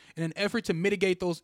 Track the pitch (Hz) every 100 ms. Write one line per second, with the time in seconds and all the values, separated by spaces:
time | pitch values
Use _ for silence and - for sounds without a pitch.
0 | - - 165 - 202 233 - 170 190 202
1 | 196 180 180 165